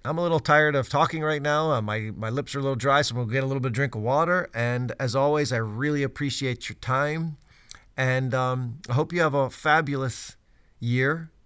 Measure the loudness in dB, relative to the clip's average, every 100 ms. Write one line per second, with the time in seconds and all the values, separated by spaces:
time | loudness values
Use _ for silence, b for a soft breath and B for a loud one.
0 | -4 -2 2 0 4 4 6 2 0 2
1 | 2 2 -2 0 2 2 2 0 0 -4
2 | -4 -6 -4 -4 -4 -4 -2 0 4 4
3 | 4 0 -2 -2 -2 -2 -2 0 -2 -2
4 | 0 2 2 0 -2 -2 -2 0 -4 -4
5 | -2 2 2 2 0 -2 -2 -2 0 0
6 | -2 -2 -4 -2 -4 -4 -8 -8 -2 0
7 | 0 0 -4 -6 B B B B B -2
8 | 0 2 0 0 0 -2 -4 -8 -2 0
9 | 0 2 2 2 0 0 2 2 2 -2
10 | -4 -6 -14 -18 _ _ _ -8 -2 2
11 | 2 0 -6 _